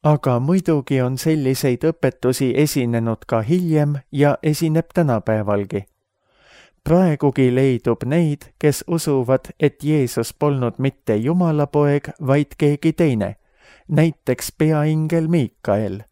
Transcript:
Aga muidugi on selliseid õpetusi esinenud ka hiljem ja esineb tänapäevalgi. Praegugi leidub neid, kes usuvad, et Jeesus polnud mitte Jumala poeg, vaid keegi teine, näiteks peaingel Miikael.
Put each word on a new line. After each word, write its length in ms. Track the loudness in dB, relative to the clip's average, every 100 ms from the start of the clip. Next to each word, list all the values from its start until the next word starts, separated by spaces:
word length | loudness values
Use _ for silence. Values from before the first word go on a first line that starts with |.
Aga 380 | 2 2 0 0
muidugi 600 | 0 0 2 -2 0 -2
on 180 | 0 -2
selliseid 680 | -2 0 0 0 0 0
õpetusi 680 | -2 0 -4 0 -2 0 0 0
esinenud 680 | 0 0 -2 -2 -2 -6 -2
ka 140 | -2
hiljem 560 | 0 -2 2 0 0 -4 _
ja 260 | 0 2 2
esineb 480 | -2 -2 0 0 -2
tänapäevalgi. 880 | -2 0 0 0 -2 0 -2 -2 -8 -8 _ _ _ _ _ _ -20 _ _
Praegugi 640 | 0 2 4 2 0 2 2
leidub 480 | 4 2 2 0 -2
neid, 460 | 0 0 0 -2 -10 _
kes 260 | 0 0 -4
usuvad, 680 | -4 0 -2 2 0 -2 -2
et 240 | -2 _
Jeesus 500 | -2 0 0 -2 -6
polnud 400 | -2 -2 0 -4 -2
mitte 380 | -4 -4 -2 -2
Jumala 500 | 0 0 0 0 0
poeg, 440 | 0 0 0 -4 -8
vaid 380 | 0 0 0 0
keegi 340 | 0 2 -2
teine, 440 | 0 0 0 -4 -8 _ _ _ _ -4
näiteks 640 | 0 0 0 -4 -4 -6 _
peaingel 680 | 0 2 0 -2 -2 -2 0
Miikael. 720 | 0 -2 _ -2 -2 -2 -6 -14